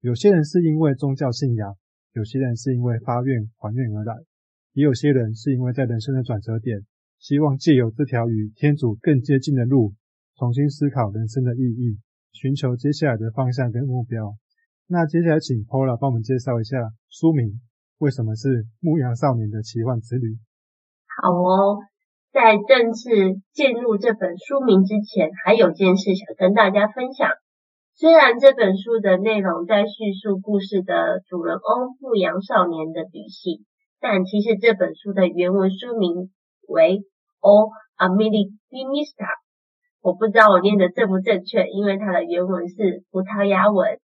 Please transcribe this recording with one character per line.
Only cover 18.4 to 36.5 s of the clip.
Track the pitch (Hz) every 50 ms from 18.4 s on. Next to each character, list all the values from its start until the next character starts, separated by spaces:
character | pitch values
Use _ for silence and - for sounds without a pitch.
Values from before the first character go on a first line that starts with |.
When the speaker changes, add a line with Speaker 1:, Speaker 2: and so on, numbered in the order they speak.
| 117 139 131 117 107 113 _ _
Speaker 1:
牧 | - 165 151 165
羊 | 131 123 117
少 | 120 - 143 127
年 | 117 110 104
的 | 107 110
奇 | 107 - - 117 117
幻 | 123 127 113
之 | 107 - 117
旅？ | 131 120 110 110 113 _ _ _ _ _ _ _ _ _ _ _ _ _ _ - -
Speaker 2:
好 | - -
哦， | 175 175 180 180 185 190 196 202 208 208 - _ _ _ _ _ _ _ _ _
在 | _ 269 240 226 214 202 -
正 | - 269 254 233 226 220
式 | - - 247 226 202 190 185 185 - _ _
进 | _ - 294 254 233 233
入 | 247 233 214 196
这 | 202 240 220
本 | 214 196 180 175 185
书 | - - 277 277 254
名 | 233 196 190 190
之 | 190 208 208
前， | 208 214 - 208 160 156 190 185 -
还 | - 220
有 | 226 202 175
件 | 160 165 196 185 180
事 | 190 - 202 185
想 | 185 - - -
跟 | _ 190 185 202
大 | 220 214 196
家 | 196 202 202 214
分 | 208 262 247 262
享。 | 277 - 269 311 - _ _ _ _ _ _ _ _ _ _ _ _
虽 | _ - 320
然 | 330 320 277 247 233 240
这 | 277 269 269
本 | 262 226 190 190 190
书 | 202 233 233 226
的 | 202 196 185 180
内 | 196 220 220 208
容 | 190 185 165 170 175
在 | 175 220 202 208
叙 | 214 - - 220 202 196
述 | 190 - 214 196 190
故 | 196 208 208 202
事 | 196 196 214 190
的 | 180 185 175 170 165 - - 190 _ _
主 | 180 175 165
人 | - -
翁 | 196 - - 226 247 254 262 262 _
牧 | 277 262 233
羊 | 202 180 165 170 185
少 | 196 - 254 214 180
年 | 170 165 160 156 160
的 | 160 170
旅 | - - _ - - -
行， | - - - 180 160 - _ _ _ _ _ _ _ _
但 | - 254 208 190 185
其 | 190 - 208
实 | 208 226 220
这 | 190 233 233
本 | 220 185 180 165 160
书 | _ _ 208
的 | 190 190 185 175
原 | - 175 175 180
文 | 185 196 190 190
书 | 190 190 240 247 233 226
名 | 196 175 170 180 185 190 _ _ _ _